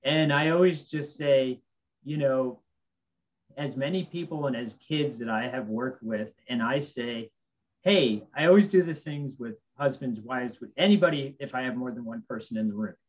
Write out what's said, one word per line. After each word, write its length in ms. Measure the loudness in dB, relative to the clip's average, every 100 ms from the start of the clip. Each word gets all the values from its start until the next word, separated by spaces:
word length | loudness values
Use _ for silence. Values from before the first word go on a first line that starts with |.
And 280 | 0 2 2
I 180 | 2 2
always 320 | 4 4 4
just 340 | -6 -6 -6 -4
say, 460 | 4 4 4 -4 _ _ _ _
you 140 | -6 0
know, 420 | 2 2 0 -4 _ _ _ _ _ _ _ _ _ -8
as 180 | -6
many 300 | -4 -2 -2
people 420 | -4 -8 -6 -4 -4
and 80 | -4
as 180 | -6
kids 440 | -12 _ -2 -2 -4
that 100 | -4
I 180 | -2 -2
have 200 | -6 -6
worked 340 | -4 -4 -6
with, 300 | -6 -4 -6 _ -6
and 140 | -2
I 160 | 0 -2
say, 520 | -2 -6 -6 -6 -10 _ _ _ _ _
"Hey," 420 | 2 4 4 0 -6 0
I 100 | 6
always 200 | 8 8
do 160 | 4
these 200 | 2 -4
things 340 | -6 -6 -8 -8
with 180 | -12 -12 _ -2
husbands, 420 | -2 -2 -6 -8
wives, 400 | -6 -6 -6 -10
with 100 | -14 0
anybody, 600 | 4 6 4 2 -6 -10
if 140 | -8
I 80 | -6
have 120 | -4
more 160 | -4 -6
than 140 | -8
one 180 | -10 -10 -10
person 300 | -10 -6 -4
in 100 | -4
the 60 |
room. 200 | -2 -6 -8